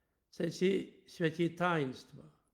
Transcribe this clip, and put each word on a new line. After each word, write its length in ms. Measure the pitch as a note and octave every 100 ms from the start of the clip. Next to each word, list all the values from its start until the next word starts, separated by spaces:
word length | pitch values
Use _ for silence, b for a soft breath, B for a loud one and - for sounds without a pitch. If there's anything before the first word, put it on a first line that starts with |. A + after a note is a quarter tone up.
| _ _ _
Це 220 | - E3+
ці 420 | D#3+ F#3 F#3+ - - -
святі 420 | - E3 D#3 E3+
таїнства. 840 | E3 F3 E3 C3+ B2 - - - _ _